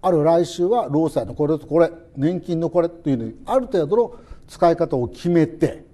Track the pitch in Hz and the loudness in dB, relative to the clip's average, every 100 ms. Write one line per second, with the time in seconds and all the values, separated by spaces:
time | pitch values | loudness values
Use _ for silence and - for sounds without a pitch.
0 | 185 170 151 170 175 - 175 240 170 147 | 2 2 4 4 2 -2 0 0 0 0
1 | 160 147 113 - 147 156 - 156 165 - | 0 -2 -6 -4 -2 -2 0 0 0 -2
2 | - - 143 180 - 165 165 180 170 - | -18 -4 -2 -2 -4 -4 -2 0 -2 -4
3 | 151 131 110 - - 254 247 190 151 214 | -4 -4 -4 -12 -2 -2 0 -2 0 0
4 | 233 - - - - - 170 165 165 135 | -2 -6 -20 -20 -20 0 2 2 0 -2
5 | 120 - 170 170 160 - 156 - - | -4 -4 0 2 2 0 -2 -4 -18